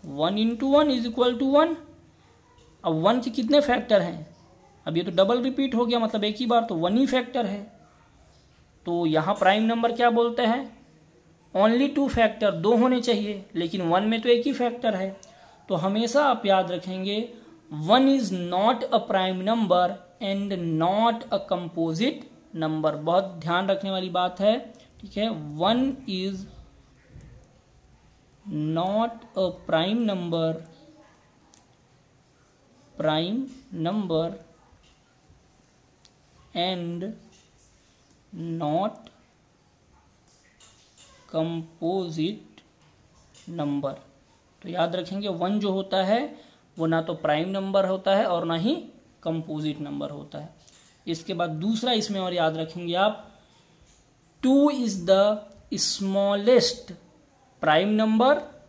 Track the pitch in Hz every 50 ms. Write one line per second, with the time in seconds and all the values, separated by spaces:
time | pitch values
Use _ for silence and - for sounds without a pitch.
0 | - 165 139 143 151 175 202 208 220 226 233 226 277 269 277 294 302 294 262 247
1 | 226 240 226 247 247 247 240 233 269 269 277 294 311 339 320 - - - - -
2 | - _ _ _ _ _ _ _ _ _ _ _ - - - _ - 180 160 160
3 | 160 196 233 254 247 254 220 - 226 226 285 294 285 294 247 233 - - 214 196
4 | 170 - - - - - - _ - - - _ - - _ _ _ - 160 165
5 | 175 202 175 185 190 196 240 254 240 269 262 - 269 262 247 226 240 226 240 240
6 | 226 220 226 214 208 214 214 - 247 226 240 233 226 233 196 160 165 175 202 240
7 | 277 - 262 254 247 247 - - 226 196 202 202 202 - - - - - _ _
8 | _ _ _ _ - _ _ _ _ _ _ _ _ _ _ _ _ 170 170 170
9 | 175 160 156 156 156 180 196 196 190 180 196 214 220 220 233 233 233 233 233 233
10 | 240 240 226 233 233 233 233 - 247 220 226 262 269 - - - - _ _ -
11 | _ _ _ _ _ _ _ _ _ _ - 185 202 220 233 247 277 285 285 277
12 | 277 254 - 240 226 214 220 - 214 202 180 165 160 208 240 226 240 254 254 247
13 | 233 240 233 208 208 208 208 196 190 - - 165 170 165 - 190 180 165 170 185
14 | 202 214 226 226 220 247 240 233 240 294 269 - 247 240 233 240 - 226 208 185
15 | 190 190 190 - - - - - - - - - - - 196 170 170 190 202 214
16 | 233 233 240 285 302 277 254 226 - 196 190 190 185 170 180 170 - 185 185 185
17 | 190 196 202 214 240 240 - - - - - - _ - 156 151 151 170 214 254
18 | 269 269 277 269 233 185 190 180 175 175 175 180 202 226 254 - - - 269 220
19 | 196 - 196 190 185 190 185 185 185 202 226 233 220 185 175 180 180 180 196 185
20 | - - - _ 220 196 196 196 196 202 196 180 170 165 160 156 165 175 196 208
21 | 226 233 226 226 - - 220 196 - - 190 175 180 165 - 165 165 165 160 165
22 | 220 269 - - - - - - - - - 165 160 156 156 156 156 156 151 147
23 | 151 156 170 185 196 185 180 165 147 170 170 180 190 196 196 196 202 196 190 190
24 | 185 185 170 180 180 180 180 - 196 208 220 262 - - - - - - _ -
25 | - 190 - 202 214 226 220 156 151 151 147 151 170 196 226 247 262 277 262 -
26 | - - 190 185 185 196 196 190 196 - - - - - _ - - _ _ _
27 | _ _ - - - - - - - _ _ _ _ _ _ _ _ _ _ _
28 | _ _ _ _ _ _ _ _ _ 208 165 151 151 156 160 165 175 190 202 214
29 | 226 233 233 - - - - 190 190 180 180 - - - - 160 165 190 214 240
30 | 233 214 196 185 175 170 165 165 160 160 160 - - - - - - - - -
31 | - _ _ _ _ _ _ _ _ _ - _ _ _ _ _ _ _ _ _
32 | _ _ _ _ _ _ _ _ _ _ _ _ _ _ _ _ _ _ _ -
33 | - 156 156 156 165 180 208 254 269 269 - - - - 190 165 160 170 196 214
34 | 202 175 165 156 165 170 - - - - - _ _ _ _ _ _ _ _ _
35 | _ _ _ _ _ _ - _ _ _ _ _ _ _ _ _ _ _ _ _
36 | _ - _ _ _ _ _ _ - _ - 175 175 185 185 175 170 170 170 175
37 | 180 208 220 - - - - _ _ _ _ _ _ _ _ _ _ _ _ _
38 | _ _ _ _ _ _ - 170 165 170 160 165 165 147 151 170 196 220 - -
39 | - - _ _ _ _ _ _ _ _ _ _ _ _ _ _ _ _ _ _
40 | _ _ _ _ _ _ _ _ _ _ _ _ - - _ _ _ _ _ _
41 | - - - - - - - 160 160 165 170 165 160 165 - _ 170 165 185 196
42 | 185 170 156 160 156 180 214 214 - - - - _ _ _ _ _ _ _ _
43 | _ _ _ _ _ _ _ - - - 170 170 151 147 143 143 143 135 - -
44 | - - _ _ _ _ _ _ _ _ _ _ - 180 170 180 170 170 175 180
45 | 170 175 190 196 208 208 180 165 175 185 208 214 196 202 190 196 190 196 - 190
46 | 190 185 214 240 294 294 - - - - _ _ _ _ _ - 165 160 165 165
47 | 160 - 170 160 - 147 151 151 165 185 196 196 190 196 190 196 196 185 190 185
48 | - 190 196 196 233 - 175 170 170 165 165 165 165 226 311 349 - - - -
49 | _ _ _ _ - 165 165 165 160 - 156 151 151 151 147 147 147 143 143 143
50 | 143 147 143 143 143 147 - 147 151 165 - _ - - - - - - _ _
51 | _ - 165 160 - - 190 170 175 165 156 156 170 214 226 220 240 254 247 220
52 | 208 214 202 196 185 185 175 175 165 160 160 160 160 160 - 180 175 170 170 180
53 | 196 214 214 - - - - - _ _ _ _ _ _ _ _ - _ _ _
54 | _ _ _ _ _ _ _ _ - 254 269 277 285 294 285 247 247 220 190 190
55 | 170 185 190 190 202 208 214 208 - - - - - - - - - - - -
56 | 196 196 190 196 202 202 202 202 202 233 254 240 240 - - - - - 175 -
57 | - _ _ _ _ _ _ _ _ _ _ _ - 156 151 160 185 208 214 214
58 | 220 220 220 220 240 262 294 - - - - - -